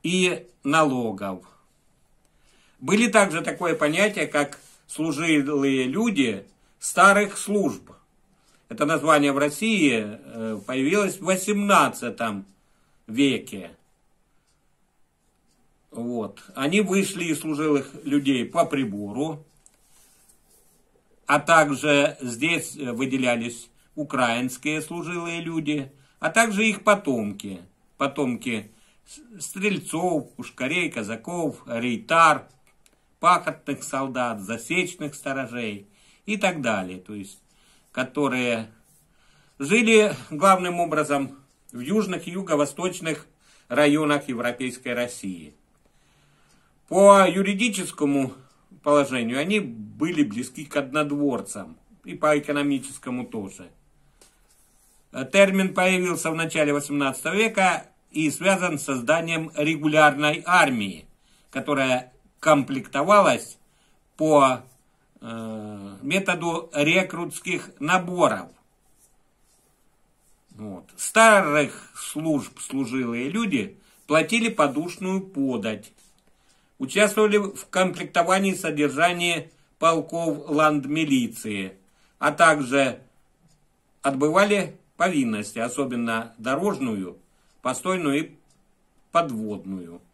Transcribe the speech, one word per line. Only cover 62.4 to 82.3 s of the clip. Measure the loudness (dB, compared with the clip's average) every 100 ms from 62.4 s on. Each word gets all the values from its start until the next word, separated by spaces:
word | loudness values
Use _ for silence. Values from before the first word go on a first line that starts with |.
комплектовалась | 4 4 2 -6 -6 -4 4 6 6 2 -6 -20 _ _ _ _ _ -4
по, | 4 6 6 2 -8 _ _ _ _ _
э, | -14 -12 -10 -10 -12 -14 -14 -12
методу | -2 -2 -2 -4 -4 -4 -6
рекрутских | -2 2 2 0 -6 -8 -10 -8 -8 -8 -8
наборов. | 0 0 0 2 2 2 -10 _ _ _ _ _ _ _ _ _ _ _ _ _ _ _ _ _ _ _ _
Вот. | -16 -14 -14 -18 -10
Старых | 0 6 8 8 6 2 0 -4 -20 -14
служб | -10 -6 -2 -2 -4 -16
служилые | -8 -6 -4 -4 -4 -4 -4
люди | -2 -2 -2 -4 -12 _ _ 0
платили | 0 2 0 0
подушную | 2 0 0 -8 -8 -4 -4
подать, | -4 -4 -2 -2 -4 -8 -14 _ _ _ _ _ _ _ _ _
участвовали | -4 2 2 4 4 2
в | 0 -10 -4
комплектовании | 0 0 -2 -2 0 2 2 2
и | -2
содержании | -4 0 0 2 0 2 -2 -2 -6 _ _ _
полков | 2 2 -2 -4 -2 -4 -2
ландмилиции, | 2 4 2 -2 -2 2 2 0 -6 -8 -6 -8 -12 _ _ _ _
а | -2